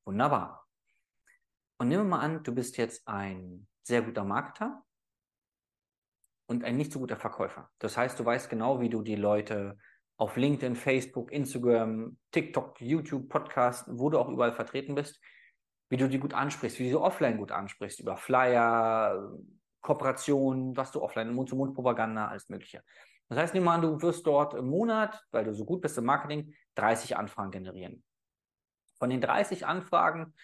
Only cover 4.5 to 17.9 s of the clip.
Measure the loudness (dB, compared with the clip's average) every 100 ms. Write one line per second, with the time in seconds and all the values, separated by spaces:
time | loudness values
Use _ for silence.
4.5 | -6 -6 -6 _ _ _ _ _ _ _
5.5 | _ _ _ _ _ _ _ _ _ -6
6.5 | -4 0 0 -2 -4 -6 -4 -4 -4 -6
7.5 | -6 -18 _ -4 0 -2 0 0 0 -2
8.5 | -2 0 2 0 -2 -2 0 2 2 2
9.5 | -4 -6 -10 -20 _ _ -4 -2 2 2
10.5 | 2 0 -2 2 0 0 -6 -6 -4 -4
11.5 | 0 4 4 4 -2 -8 -12 _ -2 -2
12.5 | -4 -4 -10 -2 -2 0 -6 -2 -4 -2
13.5 | 2 2 2 -8 -2 2 2 2 2 0
14.5 | 0 -6 -6 -6 -6 -6 -12 -20 -20 -20
15.5 | _ _ _ _ 0 2 2 -2 -2 -2
16.5 | -2 -6 -4 0 2 2 4 0 0 -4
17.5 | -6 -6 -10 -12